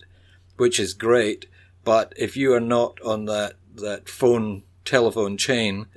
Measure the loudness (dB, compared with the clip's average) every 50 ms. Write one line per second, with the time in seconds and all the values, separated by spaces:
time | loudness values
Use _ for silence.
0 | -20 _ _ _ _ _ _ _ _ _ _ 0 0 0 0 0 -4 -4 -6 -4
1 | 2 4 4 4 4 2 -2 -6 -10 -20 _ _ _ _ _ _ 0 2 2 2
2 | 2 0 -4 -8 -8 -6 -4 -2 2 2 2 2 2 0 0 0 0 0 -4 -8
3 | -6 -4 -4 -4 -4 -4 -4 -4 -4 -6 -8 _ _ _ -16 -12 -10 -8 -10 -10
4 | -12 -14 -6 0 2 4 4 4 0 -4 -6 -10 -14 _ _ _ -8 -2 0 2
5 | 2 2 0 -2 -4 -4 -2 -4 -2 -2 -2 0 0 -2 -4 -6 -10 -12 -8